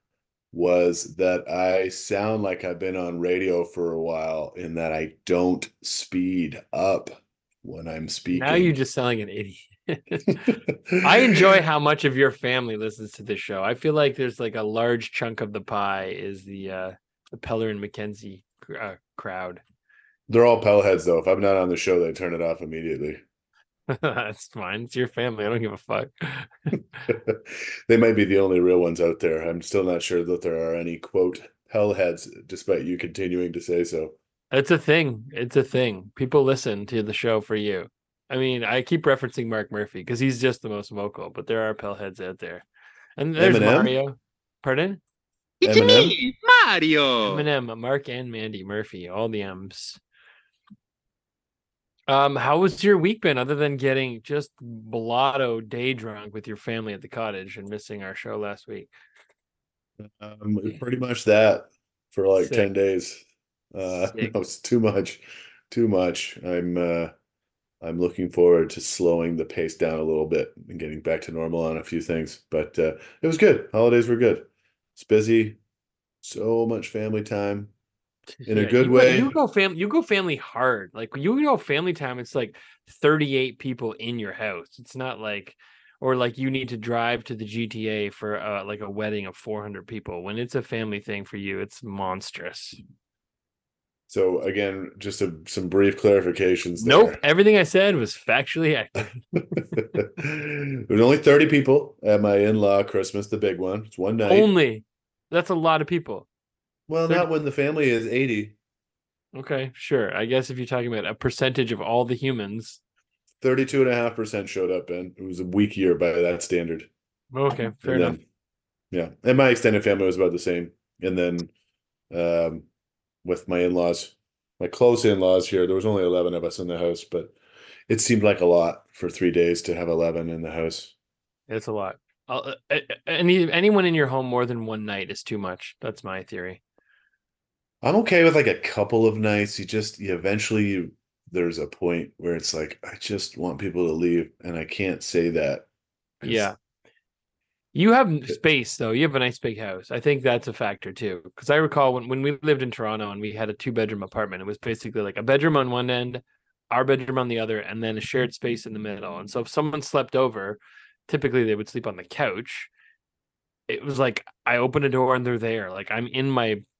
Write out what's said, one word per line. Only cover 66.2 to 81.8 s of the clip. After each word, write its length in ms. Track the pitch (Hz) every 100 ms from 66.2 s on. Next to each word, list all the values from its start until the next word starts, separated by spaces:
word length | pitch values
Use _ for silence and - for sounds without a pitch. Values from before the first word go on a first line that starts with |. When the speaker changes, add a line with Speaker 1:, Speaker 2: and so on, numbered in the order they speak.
| - - 90
Speaker 1:
I'm, 320 | 87 87 87
uh, 300 | 87 85 82 - _ _ _ _ _ _
I'm 180 | 82 85
looking 300 | 87 - 87
forward 400 | - 87 85 80
to 100 | 87
slowing 560 | - - 87 85 82 82
the 80 | 80
pace 300 | - 82 -
down 220 | 82 80
a 40 |
little 220 | 78 78 78
bit 260 | 80 - - -
and 120 | 85
getting 220 | 78 78
back 200 | 80 80
to 100 | 80
normal 320 | 82 82 82 80
on 120 | 80
a 60 | -
few 160 | 85
things. 400 | 80 80 78 - -
But, 280 | 78 76 -
uh, 160 | 80 - - -
it 60 | 165
was 100 | 160
good. 320 | 208 123 -
Holidays 380 | 110 117 120 117
were 80 | 120
good. 260 | 117 - - _ _ _ _
It's 120 | - -
busy. 500 | 107 110 113 107 107 _ _ _ _ _ _
So 420 | - - 110 117 113
much 220 | 113 -
family 340 | 107 107 107
time 460 | 107 104 101 101 104 _ _ _ _ _ - - 113
in 100 | 107
a 60 |
Speaker 2:
Yeah, 60 | 104
Speaker 1:
good 160 | 120 127
Speaker 2:
you 80 |
go, 80 | 127
Speaker 1:
way. 160 | 127 127
Speaker 2:
you 140 | 269
go 140 | 311 233
fam-, 300 | 202 190 165
you 140 | 208
go 120 | 320
family 360 | 320 196 180 135
hard. 540 | - 113 127 110 92
Like, 160 | 110 113 135
you 260 | 170 269
go 140 | 294 240
family 340 | - 147